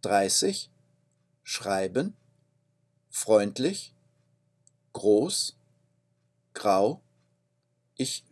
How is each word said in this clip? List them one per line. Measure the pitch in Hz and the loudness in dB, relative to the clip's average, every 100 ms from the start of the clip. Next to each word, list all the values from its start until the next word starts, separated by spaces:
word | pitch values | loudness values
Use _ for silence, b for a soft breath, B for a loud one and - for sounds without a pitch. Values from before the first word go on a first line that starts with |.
dreißig, | 104 101 98 - 196 196 - _ _ _ _ _ _ _ | 2 2 2 2 0 -2 -10 _ _ _ _ _ _ _
schreiben, | - - - 95 95 98 185 - _ _ _ _ _ _ _ _ _ | -12 -10 -4 -2 -2 -2 -4 -8 _ _ _ _ _ _ _ _ _
freundlich, | - - 107 101 98 139 196 - _ _ _ _ _ _ _ _ _ _ | -10 4 4 4 -2 -4 -4 -12 _ _ _ _ _ _ _ _ _ _
groß, | - 101 104 151 - - - _ _ _ _ _ _ _ _ _ | -4 2 4 2 -4 -6 -8 _ _ _ _ _ _ _ _ _
grau, | - 107 95 101 147 _ _ _ _ _ _ _ _ _ | -6 0 2 2 -2 _ _ _ _ _ _ _ _ _
ich | _ 131 - _ | _ -6 -6 _